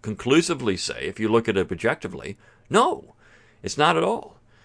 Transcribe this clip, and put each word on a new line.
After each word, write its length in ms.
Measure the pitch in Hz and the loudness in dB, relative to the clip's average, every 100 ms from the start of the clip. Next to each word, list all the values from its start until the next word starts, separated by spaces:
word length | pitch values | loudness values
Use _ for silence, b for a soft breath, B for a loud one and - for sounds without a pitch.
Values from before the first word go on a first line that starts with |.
conclusively 720 | 113 98 123 156 170 143 113 90 | -10 -6 2 4 4 -2 -2 -2
say, 300 | - 60 73 | -6 -6 -8
if 120 | 98 | -4
you 100 | 107 | 2
look 200 | 113 113 | 2 2
at 80 | 98 | 0
it 140 | 85 | -2
objectively, 680 | 87 113 156 - 60 73 - b b b | -2 -2 -2 -8 -10 -12 -14 b b b
no, 460 | 208 330 - - _ b b b b | 2 2 0 -10 _ b b b b
it's 120 | - 143 | -8 0
not 220 | 160 165 | 2 2
at 60 | |
all. 360 | 180 233 - - b b | 0 -2 -8 -20 b b